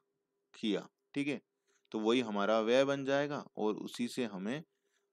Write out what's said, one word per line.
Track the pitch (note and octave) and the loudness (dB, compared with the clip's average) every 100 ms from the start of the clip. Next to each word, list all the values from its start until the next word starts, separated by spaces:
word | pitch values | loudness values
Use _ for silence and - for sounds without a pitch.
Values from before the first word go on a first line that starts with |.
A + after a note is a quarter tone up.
| _ _ _ _ _ | _ _ _ _ _
किया, | - A2 F#2+ - _ _ | -6 -2 -2 -4 _ _
ठीक | C#3+ C#3+ | -6 -4
है, | B2 - _ _ _ _ | -6 -10 _ _ _ _
तो | A2 | 0
वही | A2 B2+ | 4 4
हमारा | A2+ G2+ G2+ A2 | 2 0 4 4
व्यय | A2 B2+ | 4 4
बन | C#3 C#3 | 4 0
जाएगा | C3+ C#3 D3 C#3 - - | 0 0 0 -6 -8 -4
और | G#2+ G2+ | -2 -2
उसी | G#2 - A#2+ | -6 -6 -6
से | - A#2 | -4 -6
हमें, | G2 G2+ C#3+ E3 _ _ _ _ | -6 -6 -6 -10 _ _ _ _